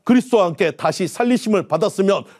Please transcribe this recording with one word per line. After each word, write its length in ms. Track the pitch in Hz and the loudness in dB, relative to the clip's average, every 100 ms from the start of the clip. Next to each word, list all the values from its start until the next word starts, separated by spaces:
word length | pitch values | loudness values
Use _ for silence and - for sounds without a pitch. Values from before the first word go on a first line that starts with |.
그리스도와 420 | - 247 - 226 180 | 0 2 2 2 2
함께 240 | 160 165 | 0 -2
다시 380 | - 165 - 180 | -2 -4 -2 -4
살리심을 600 | - 247 196 214 202 147 | -2 0 0 0 -2 0
받았으면 580 | 160 180 - 196 180 117 | -2 -2 0 0 0 -4